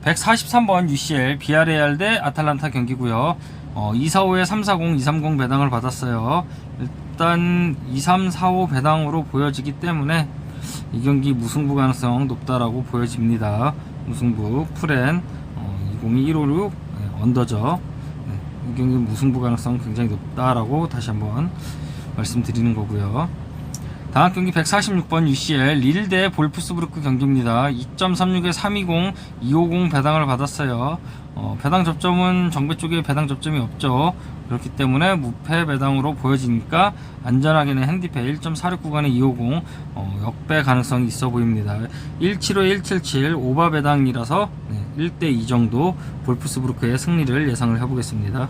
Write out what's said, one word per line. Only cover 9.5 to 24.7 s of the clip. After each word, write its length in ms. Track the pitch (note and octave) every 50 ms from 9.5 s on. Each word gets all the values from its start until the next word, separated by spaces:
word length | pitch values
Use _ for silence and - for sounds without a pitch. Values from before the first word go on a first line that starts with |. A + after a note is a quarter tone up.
| C#3 C#3 C3 D3 C#3
때문에 560 | C#3+ E3+ F3 E3+ D3+ C#3 D3 E3 E3 D3+ C3+ - - - - - - - - - - - - -
이 80 | A#2
경기 320 | A#2+ C#3 C#3+ C3+ C3+ C#3 C3+
무승부 420 | A#2+ A#2 A2+ - D3+ D3 C#3 C#3
가능성 520 | C#3 C3+ C3 C3 - B2+ B2 A#2+ B2+ C#3 C3
높다라고 560 | B2 - - - B2+ B2 A#2+ A2+ A2+ B2+ B2+
보여집니다. 880 | - - A#2+ A#2+ A#2 A#2 A#2+ A2+ A2+ A#2 A2 A2 G#2 G#2 G#2+ B2 D3 D3 - - - - - -
무승부, 640 | - A#2 - B2 A#2+ A2+ A2 G#2+ G#2 A2+ C#3+ D#3+ D#3 -
풀엔, 460 | - - D#3 D3 B2+ B2 C#3 E3+ F3+ F3 - - - - - -
어, 360 | - - G2 - G2 G2 G2 G2+
이공이 300 | G#2+ A#2 A2+ A#2 B2+ C3+
일오육, 480 | D3+ D#3+ D#3 D3 C#3 D3 F3 G#3 G3 D#3 - - - - -
네, 100 | G#2 G2+ - -
언더죠. 640 | G#2+ B2+ A#2+ B2 A#2+ A2+ A#2 G#2 G#2+ C#3 F3 F3+ - - - - - - - - - -
네, 120 | G2+ - - - - - - A#2+
이 60 | A#2 B2+
경기 180 | B2+ B2+ B2+
무승부 460 | B2+ A#2+ G#2+ G#2+ G2+ C3+ C3+ B2 C3
가능성 380 | B2 A#2+ A#2+ A2+ - A#2+ B2 A#2+
굉장히 300 | A#2 A2+ G#2+ A#2+ A#2+ A2+
높다라고 800 | G#2 F#2+ - - - B2+ B2+ C3 B2 A#2+ A2 A2 C#3 D#3 E3 D#3
다시 220 | - A#2+ A2 A#2
한번 400 | G#2+ G#2 G#2 G#2 A2 B2 D#3+ F3+ - - - - - - - - - - - - -
말씀드리는 580 | - G#2+ - A#2+ A#2+ A#2 - A2 A#2 A2+ A#2+ A2+
거고요. 520 | A2 G#2 G#2 G#2 G#2 G2+ G2+ G#2 C3 E3 F3 - - - - - - - - - - - - - - - - -
다음 180 | C#3 D#3+ F3+
경기 220 | F#3 F#3 F#3 F#3 -
백사십육 560 | E3+ D#3 -